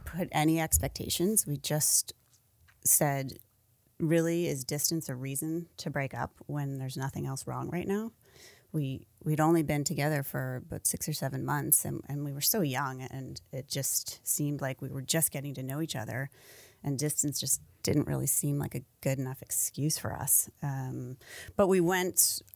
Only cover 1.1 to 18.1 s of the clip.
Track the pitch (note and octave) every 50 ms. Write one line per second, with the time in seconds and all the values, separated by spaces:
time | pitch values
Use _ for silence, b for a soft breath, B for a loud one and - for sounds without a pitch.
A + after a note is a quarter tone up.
1.1 | - - F3 G3 A3 G#3 - - D3 C#3 - - D3+ D3+ C#3+ - - - - -
2.1 | - - _ _ _ _ _ _ _ _ _ _ _ _ - - - - D#3+ D3
3.1 | C#3 C#3 C3+ C3+ - - - _ _ _ _ _ _ _ _ _ _ _ F3 D#3
4.1 | E3 E3 E3 E3 E3+ E3+ F3 D3+ C#3+ C3+ C3 - D3 D3 - - E3+ E3 D#3 -
5.1 | C3+ B2 C3 C3+ C3+ C#3 - D#3 D#3+ E3+ E3+ - _ - - E3 C#3 C#3+ C3+ C3+
6.1 | - A#2+ B2 - - _ - - C#3+ D3 C#3+ C#3 C#3 C3+ C3 C3 C3 - C3+ C3+
7.1 | - C#3+ C#3+ C3+ C3+ C3 - - B2+ B2+ C3 - - F3 - - G3 G#3 A3 A3+
8.1 | - _ B B B B B B B B B B - D#3 C#3+ C3+ C3+ - - _
9.1 | _ _ - D#3 D#3 D3 D#3 D#3 E3+ E3 D#3+ D3 D3+ D3 C#3+ - D3+ C#3 C#3+ D3+
10.1 | D#3 C#3+ C3+ - - C#3 C3 C3 B2+ B2+ - D#3+ - - - - - - - -
11.1 | D3+ - - C3+ C3 C3 C3+ C3+ D3 D3 C#3+ - C#3 - - - C#3 - - -
12.1 | C#3 C#3+ C#3+ C#3+ C#3 C#3+ C#3+ - - A3+ F3+ C#3+ B2+ B2+ C#3+ C3+ C3 B2+ C3 -
13.1 | - C3+ C3 B2+ C3+ C#3 - _ - C#3 C3+ - - C#3 C3+ - - - - -
14.1 | - - _ - - - D3 D3 D3 C3+ C#3+ C3 C3 - - C3 C3+ C#3 C3 -
15.1 | - E3 D#3 - - D3 C3+ C#3+ C3+ B2+ C3 C3 C3+ D3 E3 D#3 - B2 G#2+ A2
16.1 | A2+ B2 C3+ C#3 B B B B B B B B B B B C#3+ C#3 B2 C#3+ D3+
17.1 | - - - D3 - - - C3+ - - - - - _ - - - D3 - -